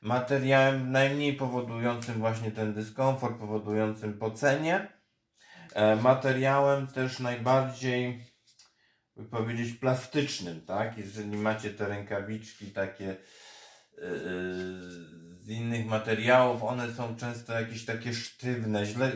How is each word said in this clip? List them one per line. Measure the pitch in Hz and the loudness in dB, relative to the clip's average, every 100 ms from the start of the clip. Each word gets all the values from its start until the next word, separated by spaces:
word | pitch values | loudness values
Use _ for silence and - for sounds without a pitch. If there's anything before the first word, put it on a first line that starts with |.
materiałem | 107 123 127 139 131 135 135 135 127 | 0 0 2 2 6 8 8 4 2
najmniej | 131 139 143 143 | 4 4 2 0
powodującym | 139 127 123 117 117 120 113 123 | 0 0 -2 -4 -2 0 -2 -2
właśnie | 113 113 110 110 | 0 0 0 -4
ten | 110 107 | -2 -2
dyskomfort, | 104 107 - 135 131 120 117 | -2 -4 0 2 2 -2 -4
powodującym | 107 107 107 107 107 107 107 104 | -4 -4 0 2 0 -2 -6 -4
pocenie, | 110 110 143 143 160 190 208 - _ _ _ _ - - - | -4 2 2 4 2 0 -2 -14 _ _ _ _ -20 -20 -8
e, | - 107 110 | 2 4 6
materiałem | 127 131 135 131 135 139 139 139 135 | 6 6 4 2 4 4 4 2 0
też | 131 131 - | -2 -2 -2
najbardziej, | 123 120 120 131 131 - 131 123 123 120 - _ _ - - _ _ _ _ - | -4 -2 4 4 4 -2 -2 0 0 -4 -12 _ _ -20 -20 _ _ _ _ -18
by | |
powiedzieć, | 107 113 117 117 117 | -8 -4 -4 -2 -4
plastycznym, | 117 131 - - 147 - - 90 80 85 | -2 0 0 0 -2 0 -2 -8 -10 -6
tak? | 95 113 117 | -4 -4 -6
Jeżeli | 98 107 104 104 | -10 -8 -4 -2
macie | 107 110 107 | 0 0 -4
te | 101 101 | -4 -4
rękawiczki | 101 101 101 101 110 - - 98 | -4 -4 -6 -4 -8 -10 -16 -10
takie, | - 95 - 98 | -6 -6 -6 -8
y, | 95 - - - - - - _ - | -8 -14 -20 -20 -20 -20 -20 _ -12
y, | 87 87 90 90 90 90 92 92 90 87 80 82 85 | -8 -6 -4 -4 -4 -4 -6 -8 -12 -16 -18 -20 -20
z | 90 107 | -16 -10
innych | 113 117 113 110 | -4 -2 -2 0
materiałów, | 107 113 110 117 127 127 117 | -2 0 0 6 6 6 2
one | 113 123 117 | -2 -4 -6
są | 113 117 113 | -6 -8 -6
często | 120 117 - | -8 -8 -4
jakieś | 113 110 113 | -4 -4 -6
takie | - 113 123 | -6 -6 -4
sztywne, | 113 - - 127 120 107 104 104 | -6 -8 -6 -4 -2 0 0 0
źle, | 117 131 | 0 0